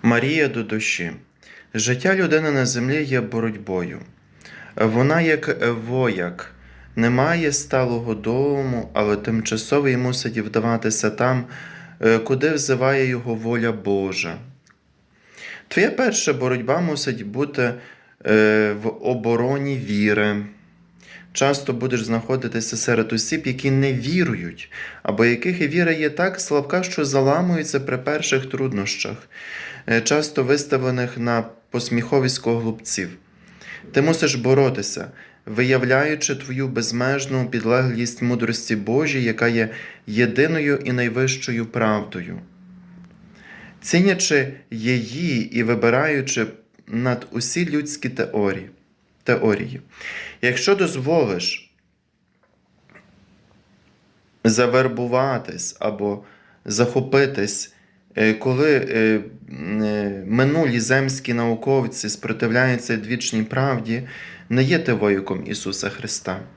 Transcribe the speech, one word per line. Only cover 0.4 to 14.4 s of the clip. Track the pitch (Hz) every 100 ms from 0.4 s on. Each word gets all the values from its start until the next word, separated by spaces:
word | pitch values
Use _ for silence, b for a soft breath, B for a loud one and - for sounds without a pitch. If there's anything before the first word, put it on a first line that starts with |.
| 143
до | 117
душі. | 107 110 - - 85 - - _ B B B
Життя | 113 107 127 185 190
людини | 175 156 156
на | 139 127
землі | 123 127 147
є | 143 131
боротьбою. | 107 117 113 104 101 92 85 - - _ _ B B B B -
Вона, | 110 113 139 160
як | 165 151 151 - 120 117 113
вояк, | 127 127 92 87 87 - B B B B -
не | 117
має | 123 143 170 160
сталого | 135 - 131 123 117 117 107
дому, | 107 123 143 139 135 120 -
але | - 104 104
тимчасово | - 113 110 110 - 143 139
й | 123
мусить | 127 127 117 113
вдаватися | 107 113 113 113 110 110 107
там, | 104 123 127 120 B B B B B
е, | 110 113
куди | 113 135 151
взиває | 151 139 127 131 139 131
його | 123 120 113
воля | 113 117 117
Божа. | 110 98 98 98 92 87 82